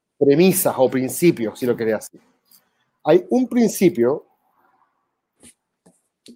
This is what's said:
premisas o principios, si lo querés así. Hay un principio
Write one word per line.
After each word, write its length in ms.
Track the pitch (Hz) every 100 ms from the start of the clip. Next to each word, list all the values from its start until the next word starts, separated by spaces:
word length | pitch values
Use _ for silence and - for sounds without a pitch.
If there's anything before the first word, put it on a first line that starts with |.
| _ _
premisas 560 | 139 143 185 185 143 117
o 120 | 127
principios, 680 | 131 127 - 175 160 107 -
si 80 | 127
lo 120 | 117
querés 180 | 113 104
así. 240 | - - _ _ _ _ _ _ _ _
Hay 220 | 147 175 185
un 180 | 240 254
principio 800 | 240 226 - 185 - 117 151 - _ _ _ _ _ _ _ _ _ _ _ - _ _ _ _ _ _ _ -